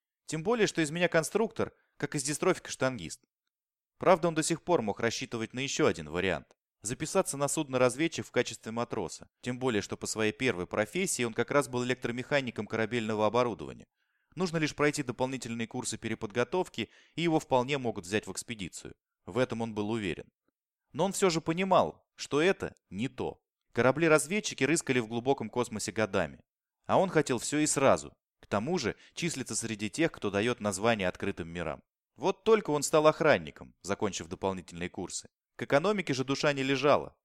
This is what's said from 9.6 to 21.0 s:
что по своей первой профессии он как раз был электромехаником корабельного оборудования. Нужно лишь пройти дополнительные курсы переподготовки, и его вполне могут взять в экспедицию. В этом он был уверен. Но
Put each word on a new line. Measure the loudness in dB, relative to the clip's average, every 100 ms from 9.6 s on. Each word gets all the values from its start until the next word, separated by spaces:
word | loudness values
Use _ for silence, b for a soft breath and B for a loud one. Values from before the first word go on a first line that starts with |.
| 0 0
что | 0 -6
по | -6
своей | 0 0
первой | 0 0 0 -2
профессии | -2 -2 0 -2 0
он | -2
как | -2 0
раз | 0 0
был | -2
электромехаником | -2 -2 -4 -6 -2 -2 -2 -6 -6
корабельного | -2 -2 -2 -2 2 2
оборудования. | 2 0 -2 -10 -14 -20 _ _ _ _
Нужно | -6 -2 -2
лишь | -2
пройти | 2 0 0
дополнительные | -4 -2 -2 -4 -6 -6 -6
курсы | -6 -6 -6
переподготовки, | -6 -6 -4 -2 -2 -2 -4 -4 -8 b b b
и |
его | 2 2
вполне | 2 2 2 -2
могут | -2 -4 -2
взять | -2 -2
в |
экспедицию. | -8 -8 -8 -8 -10 -16 -18 _ _ -6
В | 0
этом | 0 0
он | -4 -4
был | -2
уверен. | -2 -2 -4 -8 _ _ _ _ _ _
Но | -2